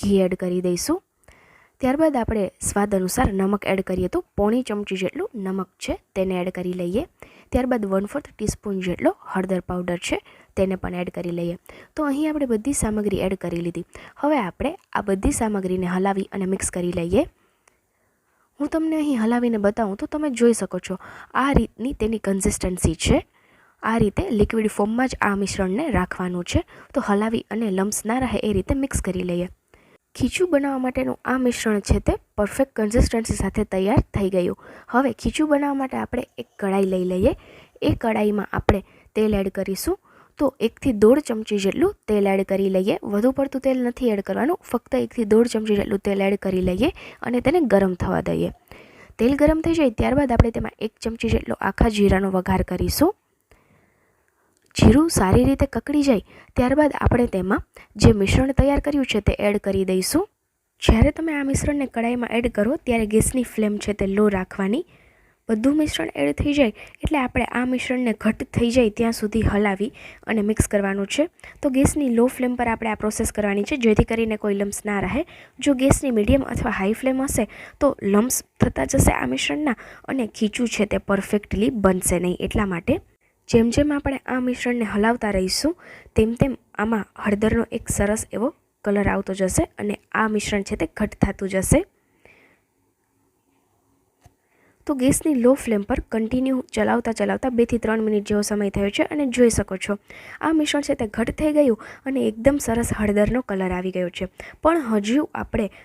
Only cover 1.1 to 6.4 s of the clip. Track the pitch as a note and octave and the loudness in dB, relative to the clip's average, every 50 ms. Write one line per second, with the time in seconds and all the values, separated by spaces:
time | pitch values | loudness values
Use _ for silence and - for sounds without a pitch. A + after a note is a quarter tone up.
1.1 | _ _ _ - _ _ _ _ _ _ _ _ _ _ - B3+ C4+ D4 D#4+ D#4 | _ _ _ -20 _ _ _ _ _ _ _ _ _ _ -2 0 2 4 2 2
2.1 | C#4 A#3+ A3 - A3 G#3+ F#3+ - - _ - - - G#3 G3+ G#3 G3+ F#3+ F#3 F#3 | 2 0 -2 0 0 -2 -2 -2 -4 _ -8 -4 0 0 0 2 0 0 0 0
3.1 | - - C4 A#3+ G3 F#3+ G3 G3 G#3 G3+ - - G3 F#3+ F#3+ - F#3 F#3 F#3 F3+ | 0 0 0 0 2 0 0 0 0 -2 0 -2 -2 -2 -2 -4 -2 -2 -2 -2
4.1 | - F4 - _ _ - G3+ G#3 A3+ B3+ B3+ - G#3+ G#3 G#3 - G3 F#3 F#3+ F3 | -2 -4 -6 _ _ 0 0 2 2 0 -2 -2 -6 -6 -4 -6 -4 -4 -4 -4
5.1 | - C#4 F#4+ - - A3 F#3+ F#3+ F#3+ F#3+ F#3 - _ _ - - D#4+ - _ _ | -4 -6 -8 -8 -8 -8 -6 -4 -4 -4 -6 -8 _ _ -8 -8 -8 -8 _ _
6.1 | _ G3 F#3+ F#3+ F#3 F3+ | _ -2 -2 0 -2 -2